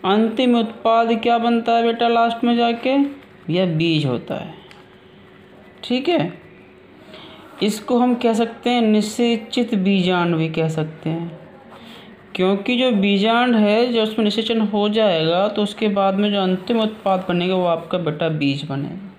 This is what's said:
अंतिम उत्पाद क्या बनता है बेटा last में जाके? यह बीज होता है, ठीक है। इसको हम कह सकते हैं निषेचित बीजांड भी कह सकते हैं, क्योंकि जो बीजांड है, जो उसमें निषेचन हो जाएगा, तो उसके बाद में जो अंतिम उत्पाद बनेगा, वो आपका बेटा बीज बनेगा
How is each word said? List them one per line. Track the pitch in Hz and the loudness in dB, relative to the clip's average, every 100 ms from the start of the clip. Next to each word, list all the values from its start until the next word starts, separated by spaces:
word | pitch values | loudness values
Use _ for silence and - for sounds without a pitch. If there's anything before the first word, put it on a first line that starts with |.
अंतिम | 185 208 226 226 254 240 | 2 2 2 2 2 2
उत्पाद | 220 - 226 226 233 233 | 0 -2 2 2 2 0
क्या | 233 233 | 2 0
बनता | 233 233 233 | 2 0 2
है | 233 | 2
बेटा | 233 233 233 | 2 0 0
last | 233 233 233 | 2 0 0
में | 240 233 | 0 2
जाके? | 233 233 254 277 277 - - - 170 | 0 0 0 2 0 -4 -20 -16 -4
यह | 170 185 160 | 0 0 2
बीज | 170 156 143 | 2 2 0
होता | 120 - | -2 -4
है, | - - - - - - - - - - - - - - - | -10 -10 -16 -20 -20 -20 -20 -20 -20 -20 -20 -20 -20 -20 -18
ठीक | - 247 277 | -6 -4 0
है। | 339 170 - - - - - - - - - - - - - | 0 -2 -6 -20 -20 -20 -20 -20 -20 -20 -20 -20 -20 -20 -4
इसको | 220 214 - 247 | -2 -2 -2 0
हम | 247 | 2
कह | 240 247 | 2 0
सकते | 226 226 226 240 | 0 -2 -4 -2
हैं | 240 | 0
निषेचित | 220 214 214 - 240 226 220 - 233 | 2 2 0 0 0 0 -2 -4 0
बीजांड | 214 185 196 180 180 170 | 0 2 2 2 2 2
भी | 165 160 | 0 0
कह | 160 160 | 0 -2
सकते | 160 156 - 160 | -2 -6 -6 -6
हैं, | 165 170 - - - - - - - - - - | -6 -8 -12 -20 -20 -20 -20 -20 -20 -20 -20 -14
क्योंकि | - 185 196 202 247 | -2 0 0 0 0
जो | 254 | 2
बीजांड | 214 202 202 214 233 247 226 | 2 2 2 2 2 2 4
है, | 208 214 247 | 4 4 2
जो | 233 | 0
उसमें | 214 220 | 0 0
निषेचन | 214 208 220 226 | 0 0 -2 0
हो | 208 208 208 | 0 0 0
जाएगा, | 214 220 165 160 170 202 | 2 2 2 2 2 0
तो | 208 | 0
उसके | 202 - 214 | -4 0 -2
बाद | 196 196 | 2 0
में | 196 208 | 2 0
जो | 202 | 0
अंतिम | 185 185 185 226 | 0 -2 0 0
उत्पाद | 214 214 196 190 185 | 0 -2 -2 -2 0
बनेगा, | 175 175 | -2 0
वो | 185 175 | 0 0
आपका | 165 165 180 | -2 -2 -4
बेटा | 160 156 165 | -4 -2 -4
बीज | 156 143 139 | 0 -2 -2
बनेगा | 151 139 143 190 196 | -6 -6 -6 -10 -16